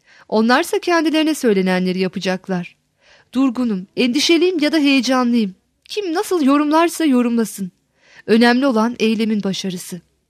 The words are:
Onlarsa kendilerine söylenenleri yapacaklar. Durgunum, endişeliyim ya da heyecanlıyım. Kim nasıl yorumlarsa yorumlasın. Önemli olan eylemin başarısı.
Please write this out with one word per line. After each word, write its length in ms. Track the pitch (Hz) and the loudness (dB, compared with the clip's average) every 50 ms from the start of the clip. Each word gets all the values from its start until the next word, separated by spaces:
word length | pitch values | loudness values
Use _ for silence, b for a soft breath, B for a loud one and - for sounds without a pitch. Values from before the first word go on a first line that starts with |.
| b b b b b b | b b b b b b
Onlarsa 500 | - 214 220 233 247 294 339 - 415 392 | 0 0 2 2 2 2 0 0 -4 -4
kendilerine 560 | - 359 339 330 311 320 294 311 311 311 302 | 0 0 0 0 2 0 0 0 0 0 -2
söylenenleri 640 | - - 233 196 190 185 185 185 185 185 185 180 185 | 0 0 0 2 2 2 0 0 0 0 -2 -2 -2
yapacaklar. 760 | 185 180 - 196 170 190 185 185 - - 185 180 175 - _ _ _ _ _ b b b b b b b b | -4 -4 -4 -6 -4 -4 -4 -4 -6 -6 -6 -6 -6 -10 _ _ _ _ _ b b b b b b b b
Durgunum, 540 | 254 269 269 214 254 254 233 202 185 190 - - | 0 0 0 0 -2 -2 -2 -2 -4 -6 -6 -4
endişeliyim 600 | - 247 247 247 294 - - 339 311 349 370 370 302 | -2 0 0 0 0 2 2 2 2 2 2 0 0
ya 120 | 294 302 | 0 0
da 60 | 302 | 2
heyecanlıyım. 800 | 320 277 285 269 269 208 247 262 254 254 240 240 240 214 190 185 _ _ _ _ _ _ | 2 2 4 2 2 2 2 0 0 2 2 2 0 0 -2 -4 _ _ _ _ _ _
Kim 260 | - - 427 403 339 311 | -12 -8 -6 -6 -4 -4
nasıl 280 | 370 427 - 370 339 | -4 -2 -2 0 0
yorumlarsa 640 | 277 262 285 294 302 294 311 320 339 330 - - 320 | 2 2 2 2 2 2 2 2 0 0 0 0 0
yorumlasın. 680 | 294 254 247 240 240 233 233 226 - - - 196 180 - _ _ _ b b b b b b b | 2 2 2 2 0 0 -2 -2 -4 -6 -10 -10 -12 -12 _ _ _ b b b b b b b
Önemli 420 | b 214 226 240 240 240 254 277 | b 4 4 4 4 4 2 2
olan 280 | 277 226 220 220 240 240 - | 0 2 0 0 -2 -2 0
eylemin 440 | 220 220 226 208 226 214 220 202 190 | 0 0 0 0 -2 -2 -2 -2 -2
başarısı. 580 | 196 180 - - 190 175 180 - - 185 170 - _ _ _ _ | -4 -6 -6 -6 -8 -8 -10 -10 -14 -14 -16 -16 _ _ _ _